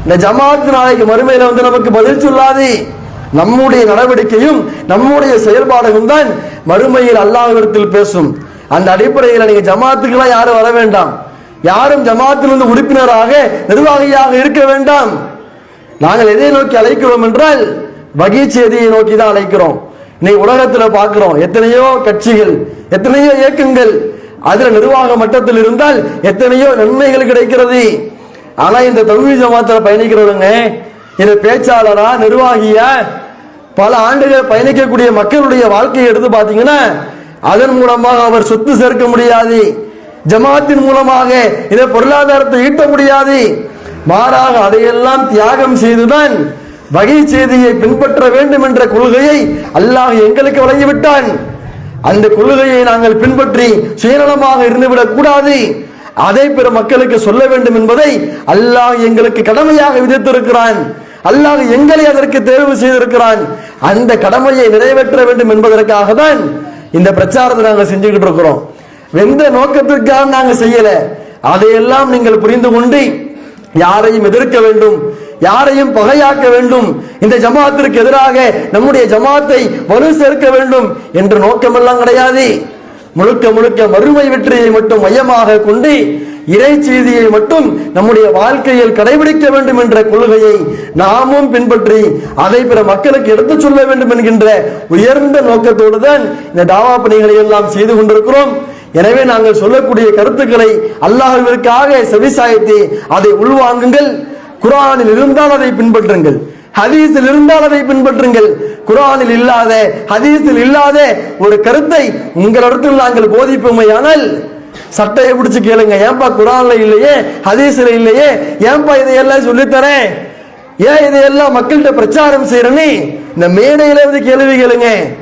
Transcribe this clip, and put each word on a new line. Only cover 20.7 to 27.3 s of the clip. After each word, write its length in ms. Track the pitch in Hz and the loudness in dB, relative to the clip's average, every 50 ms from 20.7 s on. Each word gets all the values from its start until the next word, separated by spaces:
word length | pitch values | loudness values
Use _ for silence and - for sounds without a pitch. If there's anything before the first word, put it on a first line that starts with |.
| 254 233 226 220 214 202 | 0 -2 -2 0 0 0
பார்க்கிறோம், 380 | 202 214 208 208 208 180 160 147 170 | 0 0 0 0 0 2 0 0 -2
எத்தனையோ 400 | 180 180 226 226 233 240 247 262 262 262 247 - | 0 0 0 0 2 2 2 2 2 0 0 -2
கட்சிகள், 480 | 214 202 214 - 226 226 208 208 180 160 - - - - - - - 185 | -2 -4 -2 -2 0 0 2 2 0 0 -2 -6 -10 -14 -18 -8 -6 -4
எத்தனையோ 340 | 196 202 - 262 277 285 294 269 269 | -2 0 0 2 2 2 2 2 2
இயக்கங்கள், 520 | 269 269 - - 277 262 262 254 247 220 202 - - - - - - - - - - 147 | 2 0 0 0 -2 0 0 2 2 2 0 -2 -6 -6 -10 -14 -20 -20 -20 -8 -4 -2
அதுல 200 | 185 220 254 247 226 | 0 0 2 2 2
நிர்வாக 400 | 208 214 - 269 262 254 240 240 226 | 2 2 2 0 0 0 0 0 -2
மட்டத்தில் 380 | 226 220 233 254 - 247 233 226 | -2 0 -2 -2 0 0 0 2
இருந்தால் 360 | 220 220 233 226 294 294 277 226 - 143 - - - 202 | 0 0 0 0 0 0 0 -2 -4 -6 -8 -4 -4 -4
எத்தனையோ 380 | 196 202 254 247 254 262 277 277 254 226 | -2 0 0 0 2 2 2 0 2 2
நன்மைகள் 480 | 214 220 254 269 285 269 262 254 262 226 | 0 0 0 0 0 0 0 0 0 0